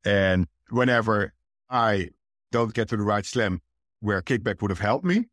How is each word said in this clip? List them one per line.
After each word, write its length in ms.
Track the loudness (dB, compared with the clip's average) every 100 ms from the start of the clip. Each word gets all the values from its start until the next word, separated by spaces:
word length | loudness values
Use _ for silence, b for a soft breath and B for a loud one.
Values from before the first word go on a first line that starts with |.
And 440 | 2 2 2 2 0 _ _
whenever 640 | 0 2 2 2 0 -2 _ _ _ _
I 400 | 0 2 0 -2 _ _ _ _
don't 220 | -2 -2
get 160 | -2 -2
to 80 | -2
the 60 |
right 220 | 0 -2 -2
slam 360 | -2 0 -2 _ _ _ _
where 220 | -2 -2
kickback 400 | 0 -2 -2 -2
would 100 | -4
have 80 | -2
helped 260 | 0 0 0
me 200 | 0 -2